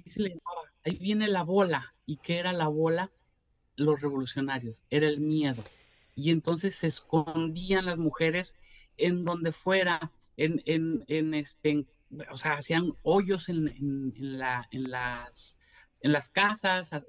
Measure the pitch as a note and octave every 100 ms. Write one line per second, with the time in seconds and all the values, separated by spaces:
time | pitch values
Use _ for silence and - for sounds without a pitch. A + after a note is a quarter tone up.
0 | - - G3+ E3 - F3 E3 _ D#3+ F3+
1 | F#3 G#3+ G#3+ F#3+ E3 G3 F3+ C#3+ - -
2 | - D3+ - E3+ F3+ F3+ D#3 D3+ D#3+ E3
3 | F#3+ - _ _ _ _ _ - D3 D3
4 | C#3+ C3+ B2+ C#3 C#3 C3+ A#2 A2 _ D3
5 | D3+ D3 D3+ D#3 D3 A#2+ - - _ _
6 | _ - D3 E3 E3 E3+ G3 - E3 -
7 | - D#3+ D3+ D#3+ E3 D#3+ F#3 F#3+ F3+ E3+
8 | D#3 - E3 F3 F3+ - - - - -
9 | E3+ F3+ E3+ E3+ E3 D#3 F3+ F#3+ F3+ E3
10 | D#3+ - _ - D#3+ E3 - D#3+ D#3+ D3
11 | - D#3 D#3 D3+ D3 - D3+ D3 C#3 _
12 | _ D3 - C3 D#3 D3 C3+ E3 F3 -
13 | - F#3+ F#3+ F#3+ - E3+ D3+ C3 C#3+ C#3
14 | C3+ A#2 C3+ C3+ C3 B2 A#2+ C3 C3 B2+
15 | B2 A#2+ A#2+ - - - _ - _ _
16 | - D3 - - G3+ G#3+ F#3+ F#3 F3 D3+